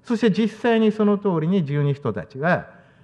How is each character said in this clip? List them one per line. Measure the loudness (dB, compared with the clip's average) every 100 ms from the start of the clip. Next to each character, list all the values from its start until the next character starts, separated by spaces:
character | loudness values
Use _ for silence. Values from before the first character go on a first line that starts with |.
そ | -6 0
し |
て、 | 2
実 | 2 -2 -2
際 | 0 2
に | 2
そ | 2
の | 0 0
通 | 0 0
り | 0
に | 0 0
十 | 0
二 | 0
使 | -2
徒 | -4
た | -6
ち | -10 -4
は | -2 -2 -4 -18 -20 _